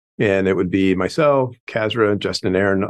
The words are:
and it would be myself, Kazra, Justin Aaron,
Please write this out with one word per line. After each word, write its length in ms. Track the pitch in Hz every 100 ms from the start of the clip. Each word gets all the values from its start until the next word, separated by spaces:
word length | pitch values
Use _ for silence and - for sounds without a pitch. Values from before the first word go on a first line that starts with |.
| _ -
and 280 | 113 98 95
it 80 | 92
would 140 | 92
be 260 | 98 95 92
myself, 600 | 92 - 147 139 127 - -
Kazra, 500 | 113 110 120 107 104
Justin 380 | 95 92 101 92
Aaron, 340 | 101 98 101